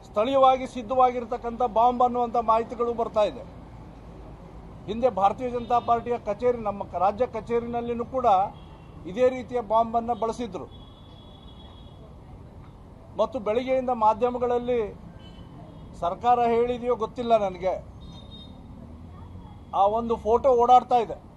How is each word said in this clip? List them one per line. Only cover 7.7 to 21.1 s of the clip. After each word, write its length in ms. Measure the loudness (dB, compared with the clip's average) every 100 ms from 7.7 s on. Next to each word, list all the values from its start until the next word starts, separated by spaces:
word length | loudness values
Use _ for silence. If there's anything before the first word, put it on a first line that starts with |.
| -6 -6 -6
ಕೂಡ 220 | -4 0 4 4 2 -6 -20 -20 -20 -16 -10
ಇದೇ 220 | 2 2
ರೀತಿಯ 320 | 2 -6 -6
ಬಾಂಬನ್ನು 540 | 2 2 4 0 -2
ಬಳಸಿದ್ರು. 520 | -2 -2 -4 -8 -8 -12 -16 -20 -20 -20 -20 -20 -20 -20 -20 -20 -20 -20 -20 -20 -20 -20 -20 -18 -20 -20 -20 -20 -20 -14 -2
ಮತ್ತು 220 | -2 0
ಬೆಳಿಗ್ಗೆಯಿಂದ 520 | -2 -2 2 0 0
ಮಾಧ್ಯಮಗಳಲ್ಲಿ 1080 | 2 4 4 0 0 0 0 0 -2 -2 -8 -18 -20 -20 -20 -18 -18 -18 -18 -18 -4
ಸರ್ಕಾರ 420 | -4 0 4 4
ಹೇಳಿದೆಯೋ 540 | 4 4 2 0 -2 -2
ಗೊತ್ತಿಲ್ಲ 400 | -2 -4 2 4
ನನಗೆ, 480 | 4 -2 -2 -2 -8 -18 -18 -18 -18 -18 -18 -20 -18 -18 -18 -18 -18 -18 -16 -16 -16 -18 -6
ಆ 120 | 2 4
ಒಂದು 300 | 2 -2 -2
ಫೋಟೋ 320 | 2 4 6
ಓಡಾಡ್ತಾ 480 | 4 8 8 8 0
ಇದೆ. 260 | 2